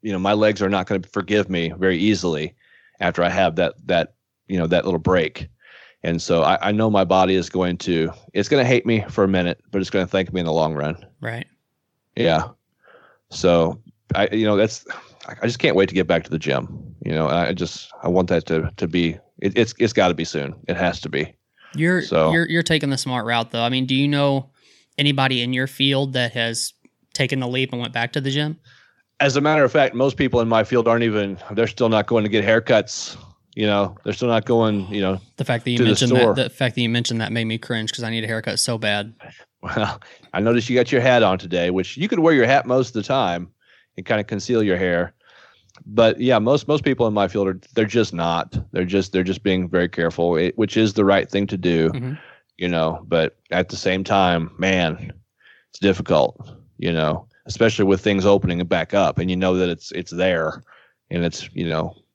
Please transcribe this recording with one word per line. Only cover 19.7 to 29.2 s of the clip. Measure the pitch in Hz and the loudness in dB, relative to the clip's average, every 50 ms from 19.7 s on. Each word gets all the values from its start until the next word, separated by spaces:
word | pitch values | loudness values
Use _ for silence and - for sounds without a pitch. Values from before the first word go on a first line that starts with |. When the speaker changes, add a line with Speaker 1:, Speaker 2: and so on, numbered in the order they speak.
| - _ | 0 _
Speaker 1:
it's | 117 107 | -2 0
gotta | - - 98 90 85 | 2 2 2 2 0
be | 78 82 | -2 -4
soon. | - - 78 71 69 - - - - | -6 -4 -6 -6 -6 -10 -12 -8 -8
It | 87 | -4
has | 85 92 87 - - | -2 -2 -2 -2 -4
to | - - | -10 -6
be. | - 69 78 - - _ _ _ _ _ _ - - | -4 -4 -4 -6 -10 _ _ _ _ _ _ -14 -6
Speaker 2:
You're, | 147 160 170 185 180 | -2 0 0 0 0
Speaker 1:
So. | 143 - - 82 80 - | -2 0 2 2 2 4
Speaker 2:
you're, | 160 170 170 - | 2 2 0 0
you're | 165 170 | 0 -2
taking | 165 - 160 156 151 139 | 0 0 0 0 0 -2
the | 139 131 | -2 -2
smart | - 135 127 123 107 | -4 -4 -4 -4 -2
route | 117 120 117 117 117 | -2 -2 -2 -2 -2
though. | - 117 | -4 -2
I | 117 120 | -2 0
mean, | 127 131 131 | 0 -2 -2
do | 127 135 | 0 0
you | 131 143 143 | 0 2 0
know | 143 143 143 139 139 135 131 _ _ _ _ _ _ _ _ _ _ - | 2 2 2 0 0 -2 -4 _ _ _ _ _ _ _ _ _ _ 0
anybody | 143 143 143 139 135 131 131 120 | 0 0 2 2 0 0 0 0
in | 120 123 | -2 -2
your | 127 127 131 | -2 -2 -4
field | 131 - - 139 139 139 135 143 135 127 | -4 -2 -2 0 0 2 0 -2 -2 0
that | 127 123 117 | -2 -2 -2
has | - 127 117 117 113 113 - - _ _ _ _ _ _ _ _ | -2 -4 -4 -4 -4 -6 -8 -8 _ _ _ _ _ _ _ _
taken | _ - 139 127 143 135 | _ -4 -2 -2 0 -2
the | 127 123 | -2 -2
leap | 123 131 131 131 | -2 -2 -2 -2
and | - 120 | -4 -6
went | 120 117 | -6 -6
back | 127 120 117 123 - | -4 -4 -4 -4 -4
to | 151 | -4
the | 135 135 | -4 -2
gym? | 135 147 151 151 160 - _ - - _ _ _ _ _ _ _ _ | -2 -2 -2 -4 -6 -10 _ -20 -20 _ _ _ _ _ _ _ _
Speaker 1:
As | _ | _